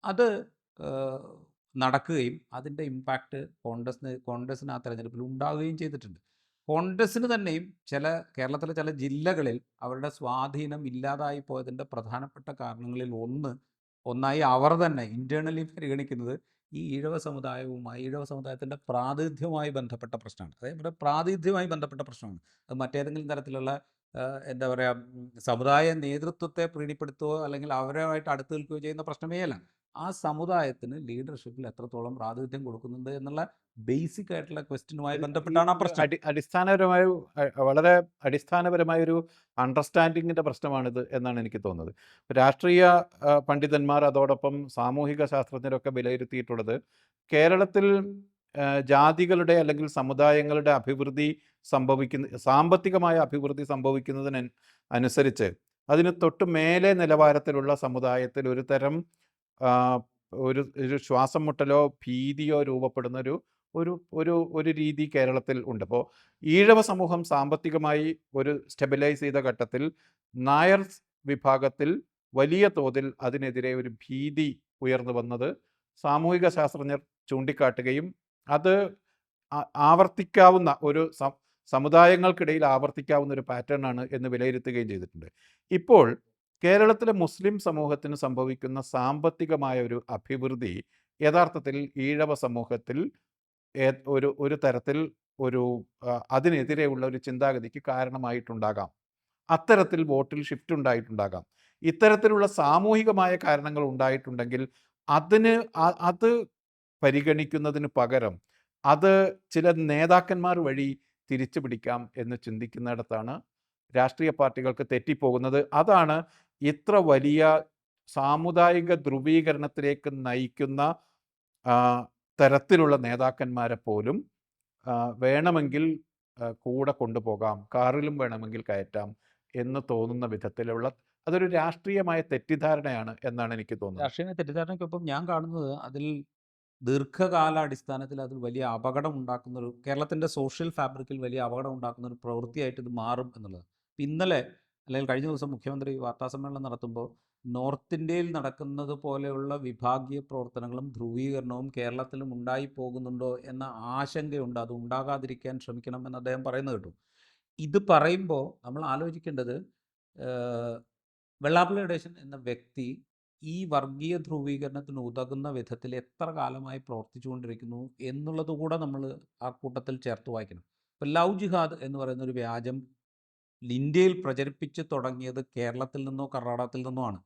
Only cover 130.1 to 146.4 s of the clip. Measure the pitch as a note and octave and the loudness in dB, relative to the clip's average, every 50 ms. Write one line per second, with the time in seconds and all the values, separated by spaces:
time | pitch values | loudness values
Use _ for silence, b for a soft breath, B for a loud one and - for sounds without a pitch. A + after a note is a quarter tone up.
130.1 | A#2+ B2 B2 A#2 G#2+ G2+ - G#2 - - A#2 A#2 A2+ A2+ A#2 C3+ C3 _ _ _ | -4 -6 -6 -6 -6 -6 -8 -10 -8 -6 -6 -6 -4 -4 -4 -6 -8 _ _ _
131.1 | _ _ _ - E3 F3+ F#3 F3+ F3+ E3 D#3 E3 - - _ G3 G3 G3 F#3+ F3 | _ _ _ -2 0 0 0 0 0 0 0 -2 -4 -6 _ -4 -2 -2 0 0
132.1 | E3 E3 D#3+ - - B2+ _ - D#3 C#3+ D3+ D#3 D#3 D3 C#3+ C#3+ B2+ A2+ A2 A2+ | -2 -2 -2 -2 -4 -6 _ -2 -4 0 2 0 0 0 0 -4 -6 -4 -6 -8
133.1 | A2 - - B2+ A#2 A#2+ A#2 A2+ A#2 A2 G#2+ - A#2 F#2+ G#2 G2 F#2 F#2 C#3+ C3+ | -12 -8 -8 -8 -4 -4 -4 -4 -4 -8 -6 -8 -8 -8 -6 -10 -6 -6 -6 -6
134.1 | - - E3+ F#3 F#3 E3+ E3 C#3+ D3 E3 E3 D#3+ F#3+ F3 F3 E3 F3+ F3+ E3+ D#3 | -4 -6 -8 -8 -6 -8 -8 -6 -4 -6 -6 -6 -6 -10 -8 -8 -8 -8 -6 -6
135.1 | C#3 C#3+ F3+ E3+ E3+ D#3+ D#3+ E3 E3 E3 D3 C3+ C#3 D3 - B2 C3 C#3+ C#3+ D3+ | -6 -6 -4 -4 -4 -4 -4 -6 -6 -6 -6 -6 -6 -8 -12 -12 -10 -8 -6 -6
136.1 | D3+ C#3+ C#3+ _ _ _ _ _ _ _ _ _ _ _ C3 B2 C3+ C#3 C#3 C3+ | -6 -6 -10 _ _ _ _ _ _ _ _ _ _ _ -2 0 0 0 -2 -4
137.1 | - - F#3 F#3 F3 E3+ D#3 D#3+ D#3 D#3 D#3 C#3+ C#3 C3 _ - C3+ C3 C3+ C3+ | -2 -2 0 2 2 2 2 2 2 0 -2 -2 -6 -12 _ -10 -10 -10 -8 -10
138.1 | C#3+ C3+ C3+ B2+ C3+ C3 A#2+ A#2+ A#2+ C3 C3 B2 A2+ A2+ C3 C3+ B2+ C#3+ C#3+ D#3+ | -10 -10 -10 -10 -10 -10 -10 -8 -6 -4 -4 -4 -6 -4 -6 -4 -4 -2 -4 -4
139.1 | D3 C3+ B2+ B2 B2 B2 _ B2 B2 B2+ A#2+ B2 A#2+ A#2+ B2 C#3 C#3 C#3 D3+ D3 | -6 -6 -8 -8 -8 -8 _ -12 -12 -10 -10 -10 -12 -12 _ -6 -4 -4 -4 -4
140.1 | E3+ D#3 D#3+ D#3 - D3 C3+ C3+ - - E3 E3 D#3+ - C#3+ C3 C3+ C3 C3 _ | -4 -4 -4 -4 -2 -4 -4 -4 -4 -6 -8 -8 -4 -4 -6 -6 -6 -10 -12 _
141.1 | C#3 C3+ B2+ B2 B2 C3 B2 A#2+ A#2+ B2+ C3+ C3+ C3 B2+ A#2+ A#2+ A#2 B2 A#2+ B2 | -10 -8 -8 -6 -6 -4 -6 -4 -6 -6 -8 -8 -8 -8 -8 -10 -10 -10 -14 -14
142.1 | A#2+ A#2+ - A#2+ A#2 A#2 A#2+ A#2 A#2 D3+ C#3+ C3 B2 - B2 A#2+ A#2+ A#2+ A2 A#2 | -14 -12 -8 -6 -6 -6 -8 -8 -8 -6 -6 -6 -6 -8 -12 -10 -8 -6 -4 -4
143.1 | A#2+ B2 B2+ B2+ A#2+ A2+ G#2+ G2 F#2 F2 F2 _ _ _ _ _ _ - C#3+ C#3+ | -4 -4 -6 -10 -12 -18 -16 -16 -16 -18 -20 _ _ _ _ _ _ -8 -8 -6
144.1 | D#3 D#3+ F#3 F#3 E3+ C3+ - - - _ _ _ _ _ _ - C3 C3+ C#3 C3 | -2 -2 0 0 0 0 -2 -6 -14 _ _ _ _ _ _ -6 -4 -4 -2 -2
145.1 | B2+ C3 C#3 D#3 D#3 C3+ D3 C#3+ C3+ A#2 _ C#3 C#3 C#3 C3+ C#3 C3+ C3 B2+ A#2+ | -2 -2 -2 -4 -6 -6 -8 -10 -10 -10 _ -10 -8 -8 -8 -8 -8 -8 -8 -8
146.1 | A#2+ _ C3 B2+ - C3+ | -8 _ -10 -10 -10 -10